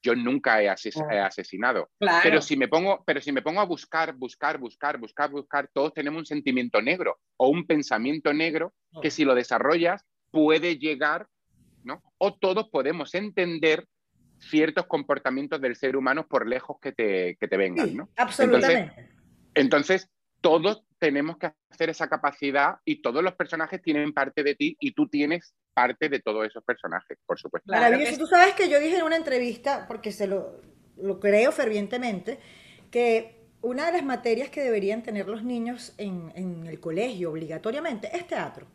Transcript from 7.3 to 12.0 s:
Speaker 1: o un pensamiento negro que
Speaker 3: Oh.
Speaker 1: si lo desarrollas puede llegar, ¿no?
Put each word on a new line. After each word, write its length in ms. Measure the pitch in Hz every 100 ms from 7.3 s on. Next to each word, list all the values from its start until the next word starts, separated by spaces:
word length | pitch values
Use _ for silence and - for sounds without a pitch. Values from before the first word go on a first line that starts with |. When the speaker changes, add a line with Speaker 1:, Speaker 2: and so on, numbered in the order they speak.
| _
Speaker 1:
o 100 | 131
un 160 | 165
pensamiento 680 | 151 156 139 113 123 156 151
negro 400 | 147 165 156 175 _ _ 160
que 60 | 151
Speaker 3:
Oh. 40 |
Speaker 1:
si 120 | 139
lo 100 | 139
desarrollas 680 | 123 120 117 139 170 170 202 _ _ _
puede 480 | 160 151 156 175 151
llegar, 500 | 156 135 151 165 208 _ _ _ _ _
¿no? 200 | 123 160